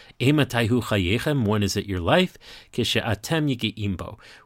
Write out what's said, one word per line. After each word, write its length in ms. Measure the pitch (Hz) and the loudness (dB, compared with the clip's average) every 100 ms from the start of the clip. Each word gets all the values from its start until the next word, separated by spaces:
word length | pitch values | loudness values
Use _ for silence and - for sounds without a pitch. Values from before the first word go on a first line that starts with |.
| - - | -18 -2
"Ematai 500 | 127 151 127 120 110 | 2 4 2 2 2
hu 120 | 123 | 0
chayechem, 640 | - 104 87 117 156 143 | 2 0 2 0 0 0
when 180 | 104 107 | 2 2
is 140 | 98 101 | 0 -2
it 80 | |
your 160 | 101 90 | -4 -2
life?" 380 | 85 165 185 - - - - | 2 2 2 -4 -20 -20 -8
"Kishe 320 | - 117 113 | -4 -2 -2
atem 500 | 113 104 - 165 151 | -2 -4 -2 -2 0
yigi'im 440 | 123 110 104 101 92 | -2 -4 -4 -6 -6
bo, 180 | - - - - | -8 -14 -20 -20